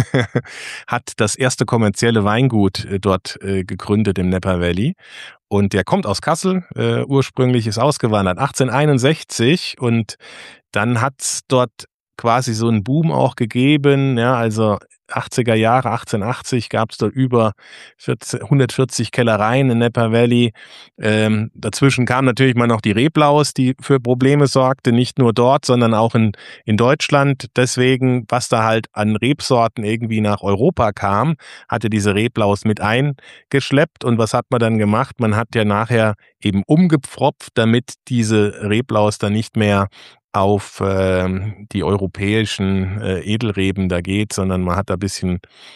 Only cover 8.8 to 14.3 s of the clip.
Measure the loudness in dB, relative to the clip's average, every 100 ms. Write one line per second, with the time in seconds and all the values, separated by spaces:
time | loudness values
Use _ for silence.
8.8 | 2 2 2 0 -4 0 0 0 -4 -4
9.8 | -2 0 -2 -10 -20 -20 -20 -20 _ -2
10.8 | 0 0 -2 -4 -8 -8 -2 0 0 -6
11.8 | -20 _ _ -4 0 0 0 -2 0 0
12.8 | 0 0 0 0 0 -2 -4 0 2 2
13.8 | 2 2 2 0 0